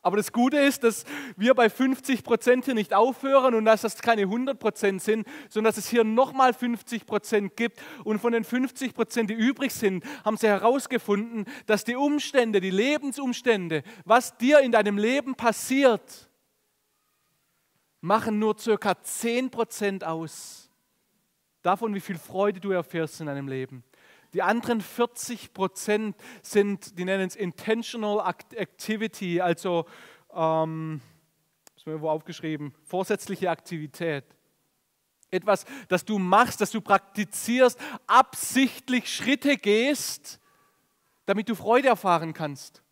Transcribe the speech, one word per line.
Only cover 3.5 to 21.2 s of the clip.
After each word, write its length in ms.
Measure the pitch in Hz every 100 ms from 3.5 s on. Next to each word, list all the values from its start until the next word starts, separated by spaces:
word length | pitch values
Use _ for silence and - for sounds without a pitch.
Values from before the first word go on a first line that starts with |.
und 100 | 226
dass 180 | 220 220
das 180 | 226 -
keine 260 | 233 226 196
hundert 340 | 226 262 269
Prozent 420 | 220 - 202 190
sind, 240 | - 220 208 - -
sondern 200 | 214 220
dass 60 | 214
es 120 | -
hier 140 | 240
nochmal 500 | 220 220 262 269 254
fünfzig 500 | - 247 233 - 226
Prozent 520 | - 208 - 214 202 -
gibt. 260 | 233 - - -
Und 160 | 214 214
von 120 | 240
den 120 | 233
fünfzig 500 | 220 247 254 - 262
Prozent, 340 | - 226 240 214
die 60 |
übrig 400 | 226 226 - 269
sind, 300 | - 202 185 - 294
haben 120 | 214 220
sie 100 | 220
herausgefunden, 1000 | 196 214 269 - 247 - 202 233 233 196 - -
dass 180 | 208
die 120 | - 247
Umstände, 640 | 285 294 - 269 233 208
die 100 | 185
Lebensumstände, 1120 | 190 247 302 285 262 269 240 254 214 175 156 165 226
was 340 | 175 233 240 _
dir 220 | 247 294
in 120 | 269
deinem 240 | 233 208 202
Leben 380 | 214 269 262
passiert, 960 | 262 240 208 - 262 269 214 - - _ _ _ _ _ _ _ _ _ _ _ _ _ _ _ _ _ _
machen 380 | 160 214 202 208
nur 180 | 220 208
circa 460 | 233 208 214 180
zehn 480 | - - 233 233 254
Prozent 540 | 240 220 - 202 190
aus 680 | 170 165 160 - - - _ _ _ _ _ _